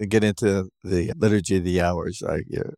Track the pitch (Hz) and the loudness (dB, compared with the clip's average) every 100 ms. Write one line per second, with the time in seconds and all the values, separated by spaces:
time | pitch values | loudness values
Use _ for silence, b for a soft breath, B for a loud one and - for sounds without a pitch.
0 | 104 107 104 98 107 98 95 _ 98 90 | 0 2 2 2 2 2 -2 _ -2 -2
1 | 85 170 110 104 87 95 87 90 87 87 | 0 0 2 2 2 0 2 0 0 -2
2 | - - - 80 - - - | -6 -6 -4 -4 -4 -8 -8